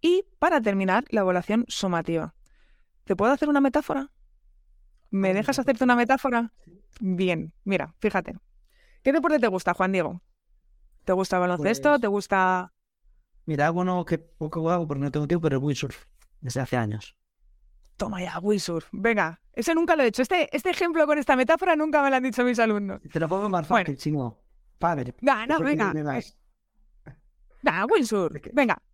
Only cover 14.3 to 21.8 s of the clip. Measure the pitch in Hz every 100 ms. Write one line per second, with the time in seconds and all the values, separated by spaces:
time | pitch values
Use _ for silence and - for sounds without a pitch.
14.3 | _ 151 165 160 175 160 139 139 151 147
15.3 | 170 160 135 143 135 139 - - _ _
16.3 | _ 131 127 131 123 110 107 - _ _
17.3 | _ _ _ _ _ _ _ 226 190 180
18.3 | 170 190 208 - 165 - - 208 220 160
19.3 | 165 _ - 233 330 339 320 254 208 254
20.3 | 359 311 285 370 349 349 320 294 302 262
21.3 | 262 254 330 370 311